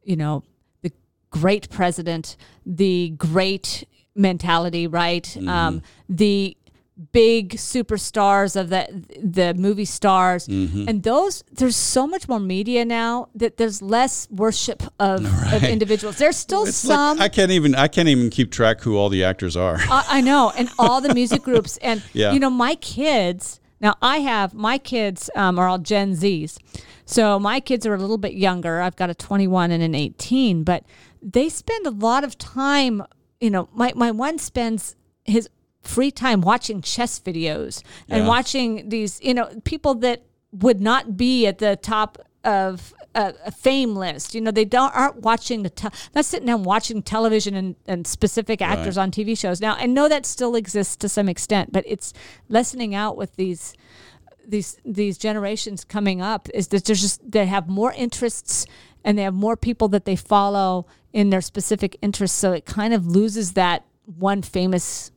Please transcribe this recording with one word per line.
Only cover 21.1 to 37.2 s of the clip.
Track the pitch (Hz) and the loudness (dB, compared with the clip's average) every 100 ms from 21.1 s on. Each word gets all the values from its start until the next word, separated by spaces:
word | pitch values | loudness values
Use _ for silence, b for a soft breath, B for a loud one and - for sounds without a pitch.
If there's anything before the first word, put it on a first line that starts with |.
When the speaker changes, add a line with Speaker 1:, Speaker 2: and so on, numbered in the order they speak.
Speaker 1:
music | 247 247 247 | 2 2 0
groups. | - 240 208 - | 2 0 0 -6
And, | 247 220 - | -4 -4 -4
Speaker 2:
<laughs> | |
Yeah. | - 104 | 0 2
Speaker 1:
you | 269 | 4
know, | 269 | 2
my | 247 240 330 | 2 0 -2
kids | - - 294 262 180 180 - - _ _ | -6 -4 0 2 0 -4 -10 -14 _ _
now, | 208 - | 0 2
I | 247 285 | 0 0
have, | 277 226 196 | 0 0 -2
my | 220 214 262 | -2 -2 -2
kids, | - 240 208 185 - | -4 -4 -2 -4 -8
um, | - 190 180 | 0 2 4
are | 180 | 2
all | 185 | 0
Gen | 160 208 196 | 0 0 0
Zs. | 180 196 175 151 - B B B B - | 0 0 0 -4 -12 B B B B -2
So | - 214 202 | 2 4 4
my | 202 254 | 2 -2
kids | - 247 220 | -2 -2 0
are | |
a | 202 | -2
little | 196 220 | -2 -4
bit | 196 | -4
younger. | - 190 180 170 165 | 0 0 0 -2 -2
I've | 180 - | -2 -2
got | 180 | -4
a | |
twenty-one | 165 - 196 190 185 175 | -4 -4 0 2 2 2
and | 170 | 2
an | 165 | 0
eighteen, | 151 147 - - 254 254 175 | 0 -2 -6 -2 2 2 2
but | 160 180 - b b b | 0 -2 -4 b b b
they | 226 240 311 | -2 0 0
spend | - - 453 359 | -4 -6 -4 -4
a | |
lot | 208 220 254 | -2 0 0
of | 285 - | -2 -10
time, | - 254 269 285 262 214 - _ _ _ | -12 -4 0 2 2 0 -6 _ _ _
you | 226 | 0
know, | 196 175 | 0 -2
my, | 220 240 - | -2 -2 2
my | 233 | 0
one | 220 269 320 | 0 -4 -4
spends | - - 233 226 - - _ _ | -6 -4 -4 -4 -8 -16 _ _
his | - 214 214 _ _ _ | 0 0 0 _ _ _
free | - - 269 | -6 0 0
time | - 254 214 | 0 0 2
watching | 175 240 - 208 | 4 2 0 -8
chess | - - 240 | -6 -4 -4
videos | - | -4